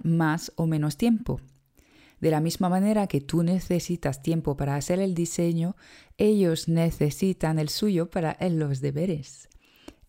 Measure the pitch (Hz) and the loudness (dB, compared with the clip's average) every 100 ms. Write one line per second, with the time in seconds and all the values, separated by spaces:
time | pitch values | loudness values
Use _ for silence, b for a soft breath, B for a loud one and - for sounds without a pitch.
0 | 165 165 156 160 - - 165 156 151 - | 0 2 2 0 -4 -4 0 0 0 0
1 | 233 226 240 135 - _ _ _ b b | 2 2 0 -6 -8 _ _ _ b b
2 | b b 160 156 160 - 180 185 208 214 | b b 2 2 2 0 0 2 2 2
3 | 196 143 139 165 170 185 - 175 - 175 | 2 -2 0 0 2 0 0 -2 -2 -4
4 | 143 135 165 165 151 139 139 143 143 180 | -4 -4 -2 -2 -2 -2 -2 -2 -2 0
5 | 196 170 170 - 170 165 170 - B B | 0 -2 -4 -2 0 0 -2 -4 B B
6 | B - 214 208 175 160 - 165 165 160 | B 0 2 4 4 2 0 2 2 2
7 | 151 - 190 180 160 160 151 - 214 180 | -2 0 -2 0 0 0 -2 -2 0 0
8 | 170 185 156 - 185 160 147 135 139 143 | 0 -2 -4 -2 -2 0 0 -2 -2 -2
9 | 185 156 131 - - B B B B B | -2 -4 -8 -18 -20 B B B B B